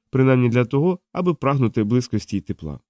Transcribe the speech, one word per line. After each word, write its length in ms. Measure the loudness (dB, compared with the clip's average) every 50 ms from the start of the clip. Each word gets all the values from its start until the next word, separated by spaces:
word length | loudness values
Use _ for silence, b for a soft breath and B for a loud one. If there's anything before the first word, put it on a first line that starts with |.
| _ _
Принаймні 380 | 0 2 4 4 4 4 2 2
для 160 | 2 0 0
того, 340 | 0 0 0 0 0 -2 -4 _ _ -8
аби 220 | -4 -2 -2 -2
прагнути 500 | -2 -2 -2 0 0 0 0 0 -2 -2
близькості 520 | 0 0 -2 -2 -2 -4 -6 -6 -6 -6
й 40 | -8
тепла. 400 | -6 -8 -10 -12 -12 -12 -14 -14 -16 _